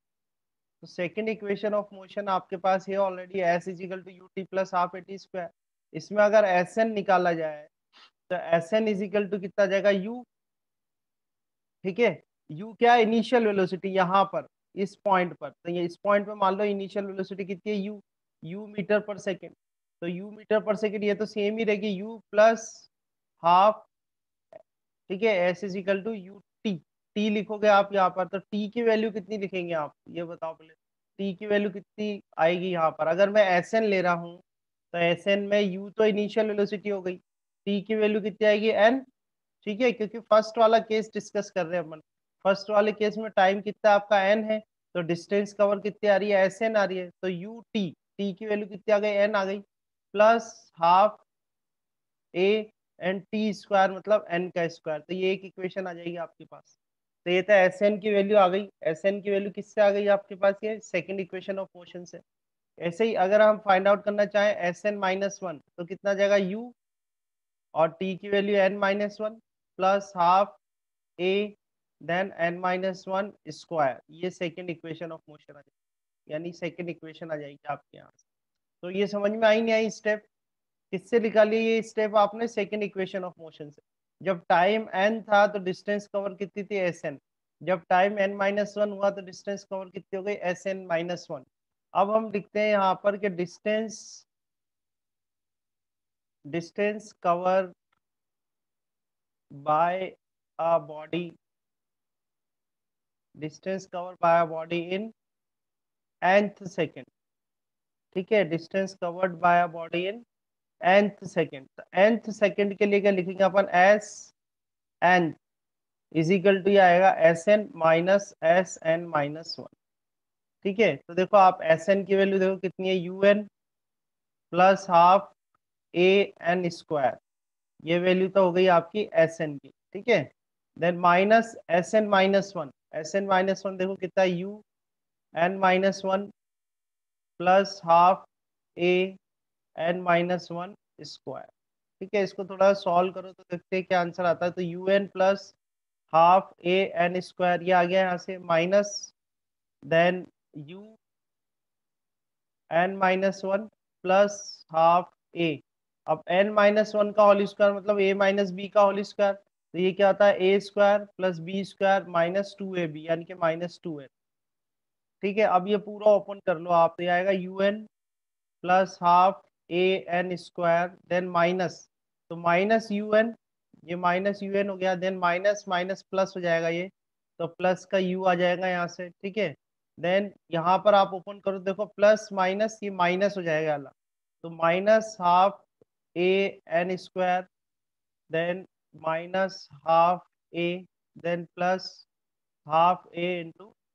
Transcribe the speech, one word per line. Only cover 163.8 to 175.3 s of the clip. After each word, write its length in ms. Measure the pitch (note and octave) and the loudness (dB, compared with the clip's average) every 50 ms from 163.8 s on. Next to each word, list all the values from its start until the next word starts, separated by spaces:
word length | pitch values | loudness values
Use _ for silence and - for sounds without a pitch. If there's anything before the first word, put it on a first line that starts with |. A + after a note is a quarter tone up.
| - | -12
टू 140 | F3 D#3 C#3+ | -12 -12 -12
है, 80 | C3+ B2 _ _ _ _ _ _ _ _ _ _ _ _ _ _ _ _ _ _ _ _ _ _ - | -14 -18 _ _ _ _ _ _ _ _ _ _ _ _ _ _ _ _ _ _ _ _ _ _ -6
ठीक 140 | G3+ F#3+ | -4 0
है? 60 | A3 G#3+ | 0 2
अब 220 | - F3+ F3+ F3+ | 2 2 2 2
ये 100 | G3+ G#3 G3 | 0 -2 -2
पूरा 320 | G#3 G#3 G#3 G3+ - G#3+ | -2 -6 -10 0 4 4
open 280 | G#3 F#3+ G3 G3 G3+ G3+ - | 4 4 2 -4 -12 -6 -4
कर 140 | F#3+ F3 D#3+ | -4 -4 -2
लो 100 | E3+ F3+ | -2 0
आप, 220 | F3 E3 E3 D#3+ E3 | 2 4 4 2 0
तो 60 | - F3 | -2 -4
ये 60 | F3+ | -2
आएगा 220 | F3 F3 F#3 G3 | 0 0 0 0
यूएन 540 | G3 F#3+ F3+ F#3 F#3+ F#3+ G3 G3+ G#3 A3 G#3+ - _ _ _ _ _ _ _ _ _ _ _ _ _ _ - | -2 -2 -4 -6 -4 -2 -2 -2 -2 -4 -8 -18 _ _ _ _ _ _ _ _ _ _ _ _ _ _ -2
plus 340 | F3 F3+ F#3+ F#3+ F3+ - - F3+ | 2 2 2 2 0 -4 -2 2
half 380 | F3 F3 F3+ F3+ G3 G3 - _ _ _ _ _ - | 4 6 6 6 4 2 -2 _ _ _ _ _ -6
एएन 640 | E3 F3 F#3 F#3 F#3+ F#3+ - - E3+ F3+ F3+ F#3 F3+ | -2 0 2 2 0 0 -2 -4 -4 -4 -2 -4 -6
square, 520 | E3+ - - _ F3 F3 E3+ E3+ E3+ F3+ F3+ F#3 - _ - | -10 -12 -14 _ -2 0 2 2 2 0 -4 -8 -14 _ -4
then 180 | F3 F3+ F3+ F3+ | -4 -4 -2 -2
minus, 560 | F3 E3+ E3+ F3 F#3 F#3 F3+ D#3+ - - - _ _ _ _ _ _ _ _ - | 0 2 2 2 2 0 -2 -4 -6 -12 -20 _ _ _ _ _ _ _ _ -16
तो 40 | E3 | -14
minus 540 | E3+ E3+ E3+ E3+ F3+ G3 G#3+ A3+ A3+ A3 A3 | -4 0 2 2 2 4 2 2 0 0 -2
यूएन, 420 | G3+ G#3 G#3+ G#3+ G#3+ G#3+ A3+ A#3 A3+ - _ _ _ _ _ _ _ _ - | -6 -6 -2 2 2 2 2 2 -2 -12 _ _ _ _ _ _ _ _ -12
ये 100 | D#3+ F3 | -10 -6
minus 460 | F3+ F3+ F3 F3 F#3 G3 G3+ G3 G3+ G3 | -2 0 0 0 0 0 -4 -4 -6 -6
यूएन 260 | G3 G3 G3 G3+ G3+ | -4 -2 -2 -2 -2
हो 60 | F#3+ | -4
गया, 180 | F#3 F#3 F#3 F#3+ | -4 -2 -2 -2
then 240 | F3 F#3 F#3+ F#3+ F#3 | -2 -4 -4 -4 -2
minus 440 | F3+ F3 | 0 0